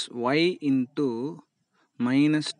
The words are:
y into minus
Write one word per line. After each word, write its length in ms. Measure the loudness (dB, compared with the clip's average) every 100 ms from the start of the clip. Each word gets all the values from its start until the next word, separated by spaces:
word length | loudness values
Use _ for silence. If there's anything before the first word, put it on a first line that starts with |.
| -4
y 300 | -4 0 2 2 0 0
into 380 | 0 -2 -2 -2 -2 -6 -10 -18 _ _ _ _ -4 0
minus 400 | 4 4 2 -2